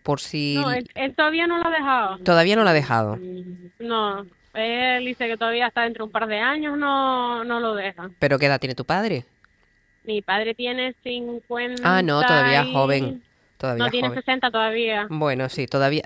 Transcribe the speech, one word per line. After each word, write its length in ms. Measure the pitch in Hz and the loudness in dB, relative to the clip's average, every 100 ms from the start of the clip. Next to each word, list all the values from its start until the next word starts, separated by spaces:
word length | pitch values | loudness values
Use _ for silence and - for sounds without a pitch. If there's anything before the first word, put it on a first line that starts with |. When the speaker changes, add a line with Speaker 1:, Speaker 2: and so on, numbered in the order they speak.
Speaker 1:
por 160 | - 143 | -4 -4
si 380 | - 156 143 143 | -4 -4 0 0
Speaker 2:
No, 160 | 269 | 0
él, 160 | 247 240 | -2 -4
él 200 | 254 269 | -6 -4
todavía 320 | 262 302 320 339 | 0 0 2 0
no 120 | 339 | 0
lo 100 | 339 | 0
ha 20 | |
dejado. 480 | 320 277 254 202 185 | 0 2 2 0 0
Speaker 1:
¿Todavía 320 | 185 170 175 220 | 4 6 6 6
no 80 | |
lo 60 | 202 | 6
ha 20 | |
dejado? 460 | 156 131 117 107 113 180 180 180 175 180 - | 4 4 0 0 -4 -8 -12 -12 -14 -18 -12
Speaker 2:
No, 480 | 233 226 208 196 190 _ _ | -4 -2 -2 -4 -10 _ _
él 500 | 220 226 240 254 247 | -6 -4 0 0 0
dice 240 | 254 247 233 | -2 -4 -4
que 80 | 226 | -2
todavía 300 | 226 233 240 | -2 0 0
hasta 160 | 240 | 0
dentro 220 | 233 226 | -2 -2
de 20 | 214 | -6
un 60 | |
par 140 | 214 220 | -2 -2
de 120 | 214 | 0
años 380 | 247 302 302 285 | 0 0 -2 -2
no, 640 | 285 277 269 254 240 233 | 0 2 2 0 -2 -4
no 160 | 240 233 | -2 -2
lo 140 | 226 | -2
deja. 360 | 208 196 190 185 - | -2 -4 -8 -14 -2
Speaker 1:
¿Pero 200 | 143 139 | 2 4
qué 80 | 143 | 4
edad 120 | 135 | 2
tiene 160 | 131 | -2
tu 120 | 123 127 | -6 -2
padre? 380 | 175 220 139 - _ _ _ _ _ _ _ | -2 0 -4 -6 _ _ _ _ _ _ _
Speaker 2:
Mi 180 | 220 208 | -8 -6
padre 320 | 190 196 220 | -2 -2 -2
tiene 400 | 226 240 254 254 240 | -4 -6 -4 -6 -6
cincuenta 920 | 254 247 240 240 - 240 247 247 175 185 | -8 -8 -8 -10 -8 -6 -4 -2 2 2
Speaker 1:
Ah, 40 | |
no, 200 | 170 147 | 2 2
todavía 420 | 247 147 - 143 | 4 4 4 4
Speaker 2:
y 80 | 254 | 2
Speaker 1:
joven, 500 | 143 135 139 135 254 - _ _ - | 2 2 2 0 -6 -14 _ _ -8
todavía 260 | 254 233 | -4 -2
Speaker 2:
No, 60 | 240 | 0
tiene 180 | 247 254 | 0 -2
Speaker 1:
joven. 140 | 254 | -2
Speaker 2:
sesenta 260 | 262 262 247 | -2 0 0
todavía. 560 | 226 220 226 226 214 208 | 0 0 0 -2 -2 -4
Speaker 1:
Bueno, 380 | 156 151 127 131 | -2 0 0 -2
sí, 160 | - 123 | -4 -2
todavía, 360 | 139 139 151 | 2 2 2